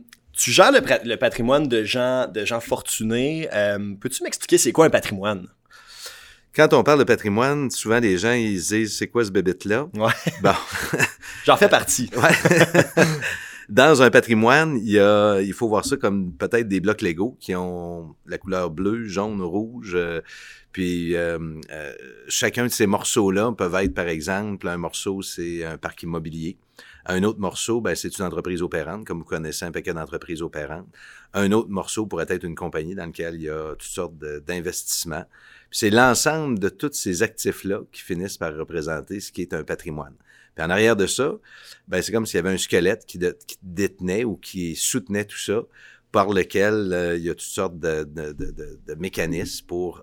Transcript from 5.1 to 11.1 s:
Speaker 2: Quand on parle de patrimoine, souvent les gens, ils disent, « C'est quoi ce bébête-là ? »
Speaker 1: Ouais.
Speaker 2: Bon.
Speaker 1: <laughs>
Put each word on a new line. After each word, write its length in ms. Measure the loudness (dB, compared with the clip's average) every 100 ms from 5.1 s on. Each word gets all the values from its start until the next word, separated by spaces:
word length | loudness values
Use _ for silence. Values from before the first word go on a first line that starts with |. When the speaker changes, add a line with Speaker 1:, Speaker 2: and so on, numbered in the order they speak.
| -4 -4 -4 -8 _ _ -20 -20 -18 -18 -18 -20 -20 _ 4
Speaker 2:
Quand 160 | 6
on 100 | 8
parle 160 | 6 4
de 60 |
patrimoine, 640 | 6 4 2 0 0 0 -4
souvent 300 | -4 0 2
les 180 | 4 2
gens, 140 | 2
ils 220 | 0 0 -2
disent, « 360 | -2 -2 -2 -4
C'est 80 | -2
quoi 180 | 0
ce 60 | 2
bébête-là ? » 580 | 2 0 -2 -2 -2 -2
Speaker 1:
Ouais. 160 | -2 0 0 -4 0
Speaker 2:
Bon. 80 | 0 0 -4 -8 -4 -2
Speaker 1:
<laughs> 460 | -2